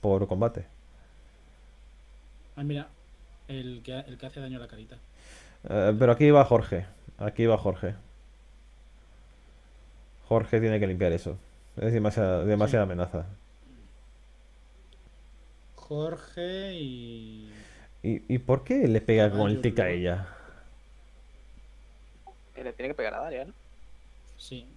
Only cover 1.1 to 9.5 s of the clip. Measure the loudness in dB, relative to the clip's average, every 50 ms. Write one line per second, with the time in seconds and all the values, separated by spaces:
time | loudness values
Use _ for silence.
1.1 | -20 -20 -20 -20 -20 -20 -20 -20 -20 -20 -20 -20 -20 -20 -20 -20 -20 -20 -20 -20
2.1 | -20 -20 -20 -20 -20 -20 -20 -20 -14 -10 -8 -6 -6 -6 -8 -12 -18 -20 -20 -20
3.1 | -20 -20 -20 -20 -20 -20 -18 -14 -12 -12 -12 -12 -14 -14 -14 -12 -12 -12 -12 -14
4.1 | -16 -16 -16 -16 -14 -14 -14 -12 -12 -14 -14 -16 -18 -20 -20 -20 -20 -20 -20 -20
5.1 | -20 -20 -20 -20 -20 -20 -20 -20 -20 -18 -10 -4 -2 2 4 4 4 6 6 6
6.1 | 6 8 8 10 10 10 8 8 6 2 2 0 -4 -6 -6 -8 -12 -20 -20 -20
7.1 | -12 -8 -8 -6 -2 0 2 4 4 2 2 -2 -4 -4 -6 -8 -8 -10 -14 -20
8.1 | -20 -20 -20 -20 -20 -20 -20 -20 -20 -20 -20 -20 -20 -20 -20 -20 -20 -20 -20 -20
9.1 | -20 -20 -20 -20 -20 -20 -20 -20